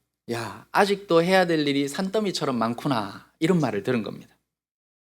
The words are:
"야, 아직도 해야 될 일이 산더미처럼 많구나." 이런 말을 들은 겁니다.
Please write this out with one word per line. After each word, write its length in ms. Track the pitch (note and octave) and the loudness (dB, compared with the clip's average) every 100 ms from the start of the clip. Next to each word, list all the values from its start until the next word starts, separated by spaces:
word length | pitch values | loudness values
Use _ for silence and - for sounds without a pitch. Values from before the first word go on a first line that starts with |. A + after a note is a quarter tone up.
| _ _ - | _ _ -10
"야, 340 | A#2 A2 G#2 - | -8 -8 -12 -4
아직도 500 | E3 G3+ G3 - E3 | 2 2 2 2 2
해야 240 | E3+ F#3+ E3+ | 4 4 4
될 220 | D#3+ C#3+ | 2 2
일이 220 | C#3 C#3 | 0 -2
산더미처럼 680 | E3 F#3+ A3 G3+ - C#3 A#2+ | -4 -4 -2 -2 -2 -2 -2
많구나." 760 | A2+ A#2+ D3+ A#2+ G2+ - - - | -2 -2 -2 -2 -4 -10 -20 -2
이런 160 | - F3+ | 2 2
말을 240 | B2+ G2+ | 2 -2
들은 200 | B2+ A#2+ | -2 -2
겁니다. 300 | G2 - - _ _ _ _ _ _ _ | -4 -10 -16 _ _ _ _ _ _ _